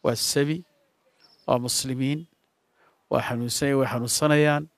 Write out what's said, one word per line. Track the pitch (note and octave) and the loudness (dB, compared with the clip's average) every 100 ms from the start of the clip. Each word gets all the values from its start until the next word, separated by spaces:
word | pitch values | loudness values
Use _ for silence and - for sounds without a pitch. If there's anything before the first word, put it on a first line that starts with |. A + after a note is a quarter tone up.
Waa | - | 0
sabi, | A#2 - C#3+ C#3+ D#3+ F3 _ _ _ _ _ _ _ - | -2 0 0 0 -2 -8 _ _ _ _ _ _ _ -2
waa | B2+ | -2
muslimiin, | B2 - C3+ C3 C3+ D3+ E3 _ _ _ _ _ _ _ _ | 0 -4 -4 -4 -2 -4 -8 _ _ _ _ _ _ _ _
waa | B2 | -2
xanuunsan-, | A2+ A#2+ A#2+ - C#3+ | -2 -4 -4 -2 0
way | C#3 B2+ | 2 0
xanuunsanayaan. | B2 A#2+ - D3+ D3 D3+ D3 D#3 | -2 -2 0 4 4 4 2 -2